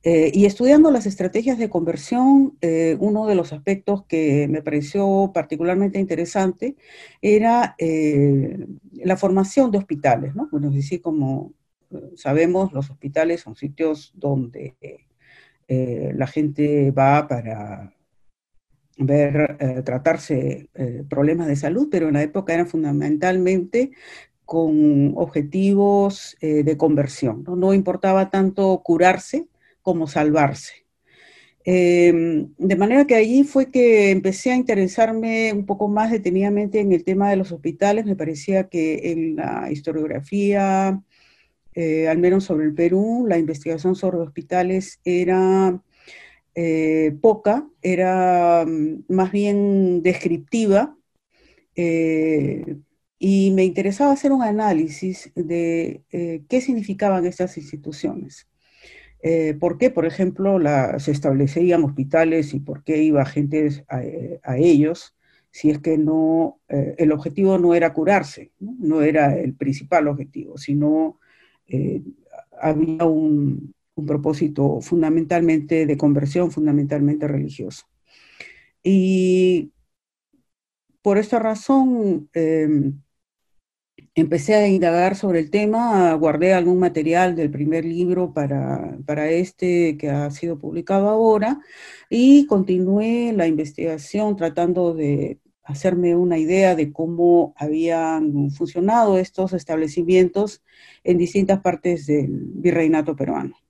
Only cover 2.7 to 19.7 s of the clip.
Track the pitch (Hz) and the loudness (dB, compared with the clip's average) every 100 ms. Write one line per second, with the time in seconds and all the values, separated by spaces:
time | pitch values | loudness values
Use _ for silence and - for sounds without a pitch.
2.7 | 160 160 156 208 214 214 190 160 147 196 | 2 0 0 0 0 0 0 -2 -8 -4
3.7 | 196 202 196 - 160 156 143 147 156 151 | -4 -2 -6 -4 -2 2 2 0 -4 -2
4.7 | 147 143 202 196 196 196 175 147 156 170 | -4 -4 -2 2 2 0 -2 -4 -4 -2
5.7 | 180 202 196 190 165 170 202 185 180 240 | 0 0 -2 -4 -4 -4 -2 -2 -2 -8
6.7 | 277 _ - - _ 202 214 226 240 233 | -10 _ -20 -20 _ 2 4 4 2 0
7.7 | - 165 160 151 143 143 139 135 - - | -2 -2 0 2 4 4 2 -2 -8 -12
8.7 | - - - 185 185 196 190 196 - 254 | -16 -20 -8 -4 0 2 0 2 2 2
9.7 | 196 196 147 147 120 135 165 302 147 143 | 0 -4 -2 0 0 -2 -8 -6 -4 -2
10.7 | 139 139 175 175 156 135 135 - - _ | -2 -4 -6 -4 -4 -2 -4 -8 -20 _
11.7 | _ _ 156 - - 139 147 165 180 190 | _ _ -18 -18 -10 -2 0 2 0 -2
12.7 | 139 139 - 143 151 160 170 104 110 143 | -4 -8 -10 -6 -2 -2 -2 -8 -14 -14
13.7 | 143 160 151 - 196 143 135 120 - 139 | -4 -4 -4 -12 -8 -4 -4 -6 -12 -16
14.7 | _ - - _ _ _ _ _ _ _ | _ -20 -20 _ _ _ _ _ _ _
15.7 | 131 127 120 - - 131 156 151 147 147 | -4 -4 -6 -6 -4 -4 -2 -4 -2 0
16.7 | 147 139 135 135 147 147 123 113 110 104 | 2 2 2 4 2 0 -8 -8 -12 -12
17.7 | 101 98 _ _ _ _ _ _ _ _ | -14 -16 _ _ _ _ _ _ _ _
18.7 | _ _ - 135 147 143 143 151 - 135 | _ _ -6 0 2 2 0 -2 -2 -6